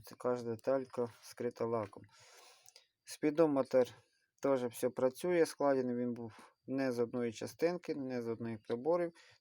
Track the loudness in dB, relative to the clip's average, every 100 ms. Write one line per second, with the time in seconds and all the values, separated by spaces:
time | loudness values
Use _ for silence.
0 | -12 -6 -2 -2 -4 -4 0 -2 -2 -4
1 | -4 -6 -16 -8 -6 -4 -2 -2 -4 -10
2 | -20 -20 -20 -20 -20 -20 -20 -20 _ _
3 | -18 -2 2 4 4 4 4 4 4 -2
4 | _ _ _ _ 2 2 0 -2 -4 2
5 | 0 2 2 4 2 2 2 2 2 -2
6 | -2 -4 -8 -14 -20 _ -6 -2 0 0
7 | -2 -2 -4 -4 -10 0 0 0 -4 -6
8 | -4 -4 -4 -4 -6 -8 -6 -4 0 0
9 | 0 -6 -20 _